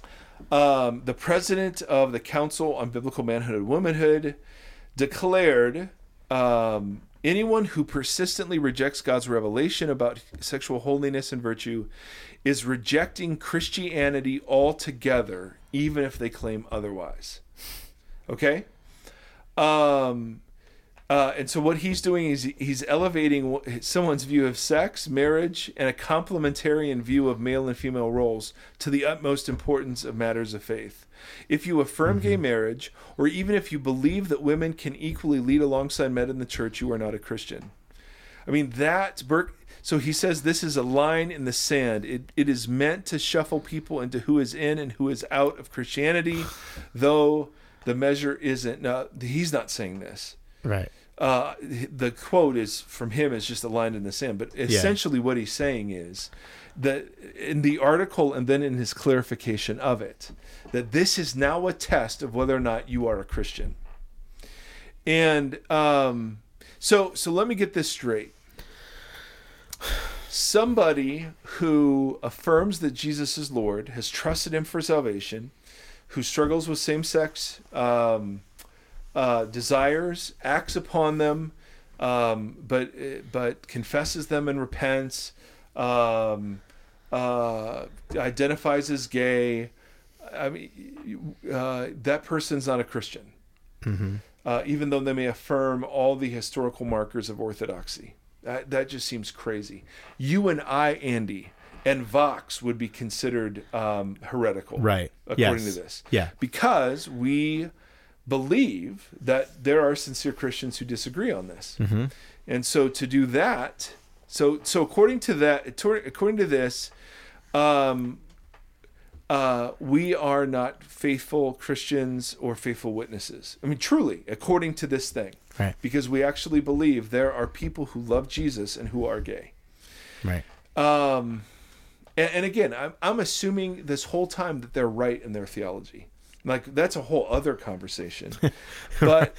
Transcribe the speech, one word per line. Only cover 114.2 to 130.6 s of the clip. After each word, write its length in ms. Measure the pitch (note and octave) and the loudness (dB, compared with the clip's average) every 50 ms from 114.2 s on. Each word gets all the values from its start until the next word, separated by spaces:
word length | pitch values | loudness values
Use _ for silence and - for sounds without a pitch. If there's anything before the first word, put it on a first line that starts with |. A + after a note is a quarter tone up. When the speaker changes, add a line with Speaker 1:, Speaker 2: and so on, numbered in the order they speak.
| _ | _
Speaker 1:
so, 320 | - - - D3+ C#3+ D3+ D3 - | -8 0 2 4 4 4 2 -2
so 180 | - - F3 | -2 2 2
according 380 | D3+ - - G3+ G#3 A#3+ B3+ A#3+ | 2 2 4 6 6 6 6 2
to 120 | - - F#3 | 0 0 2
that, 320 | D3 D3+ D3+ C#3+ C3+ - | 4 4 4 4 2 0
according 720 | C3 - - - G#3 - - - C3 - - G3 G#3 A3 | -8 -8 -2 0 0 0 0 -2 -6 -4 0 0 2 2
to 80 | G#3 F#3+ | 2 2
this, 460 | D#3 C#3 C3 B2+ B2 - - - - - - - - - - - - - - - - - | 4 4 2 2 2 -2 -6 -10 -12 -14 -20 -20 -20 -20 -20 -20 -20 -20 -20 -8 -2 2
um, 640 | C#3+ D3 D3 D3 C#3 C3+ C3 B2+ B2+ B2 B2 B2+ - - - - - - _ - - - - _ _ - - - - - - - - - - | 4 4 6 6 4 4 2 2 0 -2 -6 -8 -12 -18 -20 -20 -20 -20 _ -20 -20 -20 -20 _ _ -20 -20 -20 -20 -20 -20 -20 -10 -4 0
uh, 420 | C#3+ C#3 C3+ C3 B2 A#2+ A#2+ B2 - - | 0 2 2 2 2 0 -2 -4 -6 -6
we 340 | - C3 C#3 D#3+ F3 F3 F3 | -2 2 2 2 4 2 0
are 320 | D3 D3+ C#3+ C#3 C#3+ C#3 | 0 2 2 2 2 2
not 380 | C3+ C3 B2+ B2 C3+ - - - | 2 0 0 -2 -2 -4 -8 -20
faithful 720 | - - - - C#3+ C3+ C3 - - D3+ D3+ C#3 C3 B2+ | -20 -10 -2 0 0 0 0 -2 -2 0 0 2 0 -2
Christians 800 | - - - C#3 - - - D3 C#3 C3 B2+ B2+ B2+ B2 - - - | -4 -6 -6 -4 -4 -2 -2 0 0 0 0 -2 -4 -6 -8 -8 -6
or 140 | - A#2+ A#2 | -4 -4 -4
faithful 380 | - - B2+ A#2 - - A2+ G#2+ | -4 -4 -6 -6 -4 -6 -6 -4
witnesses. 640 | A2+ A#2+ A#2+ A2 G2 - - - - - - - - - | -6 -6 -8 -10 -10 -10 -12 -14 -14 -16 -16 -12 -6 -4
I 40 | |
mean, 120 | C#3 D3+ - | -4 -4 -2
truly, 440 | - - D4 D#4 G#3 C3 F2+ E2 - | 2 4 4 4 4 2 0 -4 -6
according 480 | - G#2+ - - F#3 F3+ E3+ E3+ D#3+ D#3 | -10 -8 -4 2 2 4 4 2 0 -4
to 120 | - D#3+ | -4 -2
this 220 | C3+ C3+ C3 - - | -2 -2 -2 -2 -2
thing. 240 | - - G2+ F#2+ - - _ - - | -6 -6 -6 -6 -10 -18 _ -10 -4
Speaker 2:
Right. 160 | - G2+ F#2+ - - | -2 -2 -2 -2 -4
Speaker 1:
Because 260 | - B2 B2 C#3+ B2 B2 | -4 -2 0 0 0 2
we 120 | C3+ C3+ | 2 2
actually 380 | C#3 C#3+ C#3+ - - E3+ D#3 D3 | 2 2 0 -2 -2 2 2 2
believe 500 | C#3 C#3+ C#3+ C#3+ D#3 D3+ C3+ A#2 A2 G#2+ | 2 2 2 4 4 4 4 2 0 0
there 240 | A#2+ B2 C3+ C3+ C3 | 0 2 2 2 2
are 140 | B2 A#2+ | 0 -4
people 380 | - - - D#3+ D#3+ - D#3+ C#3 | -4 -4 -6 -8 -6 -4 -6 -8
who 140 | B2 - A#2+ | -6 -6 -6
love 260 | A#2+ A#2 A#2+ C3 C3+ | -2 2 2 2 0
Jesus 480 | C3+ - D#3 D#3 D3 B2 G#2+ G#2 G#2 - | -2 -4 -2 -2 -2 -2 -4 -6 -6 -8
and 140 | - A#2 G#2+ | -8 -8 -6
who 160 | A#2+ A#2+ A#2 | -4 -2 -2
are 160 | A2+ A2 G#2+ | -2 -2 -4
gay. 320 | - - G2+ - - - - - _ _ _ _ - - - - - - - - - | -4 -6 -8 -10 -12 -16 -20 -20 _ _ _ _ -20 -20 -20 -20 -20 -20 -14 -8 -4
Speaker 2:
Right. 200 | F#2 F2+ E2 - - - - | -4 -4 -4 -6 -10 -18 -20